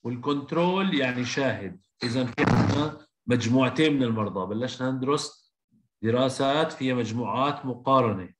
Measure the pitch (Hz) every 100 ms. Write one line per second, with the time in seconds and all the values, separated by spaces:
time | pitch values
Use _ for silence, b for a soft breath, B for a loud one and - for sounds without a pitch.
0 | 117 123 131 143 131 160 180 185 196 151
1 | 131 123 123 - 135 104 98 - _ _
2 | 120 123 123 - - 117 - 147 156 156
3 | - _ - 120 110 127 127 139 156 143
4 | 123 110 104 98 92 107 123 - 131 131
5 | 127 147 - - _ _ _ _ _ _
6 | 110 120 131 127 135 147 156 - 131 123
7 | 110 113 113 113 139 143 135 120 - 135
8 | 120 95 90